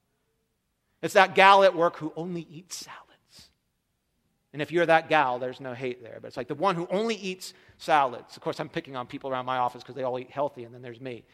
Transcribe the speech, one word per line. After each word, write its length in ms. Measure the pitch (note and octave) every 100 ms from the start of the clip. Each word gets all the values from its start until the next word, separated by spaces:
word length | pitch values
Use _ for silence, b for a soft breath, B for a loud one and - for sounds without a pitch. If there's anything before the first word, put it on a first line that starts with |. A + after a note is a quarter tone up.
| _ _ _ _ _ _ _ _ _ _
It's 120 | E3
that 200 | G3+ F#3
gal 300 | E3+ F#3+ G3
at 120 | F#3+ F3
work 200 | E3+ -
who 180 | D3+ -
only 300 | F3 F3 D#3+
eats 260 | D3+ F#3+ -
salads. 760 | - - - _ _ - - _ _ _ _ _ _ _ _ _ _
And 60 | C#3
if 100 | C#3+
you're 160 | E3 E3
that 220 | E3 D#3
gal, 300 | D#3 C3+ B2
there's 220 | B2+ B2+
no 120 | C3+
hate 300 | B2 C3 A#2+
there. 160 | A2+ A2
But 80 | A#2+
it's 80 | C3
like 120 | B2
the 60 |
one 220 | C#3+ F#3+ E3
who 100 | F3
only 240 | F#3 A3+
eats 400 | G#3+ G3 F#3 - - b b
salads. 580 | - D#3 C3+ A#2+ - -
Of 60 |
course, 180 | D#3+ D#3
I'm 80 | D#3
picking 280 | E3 C3+ C3+
on 100 | B2
people 240 | C#3 C#3
around 160 | C3 B2
my 100 | B2+
office 260 | B2 B2
'cause 140 | - B2
they 60 |
all 160 | B2+ B2+
eat 120 | B2+
healthy, 340 | C#3+ C#3+ C3+
and 100 | A#2
then 80 | B2
there's 180 | B2 A#2
me. 240 | C3 A#2 -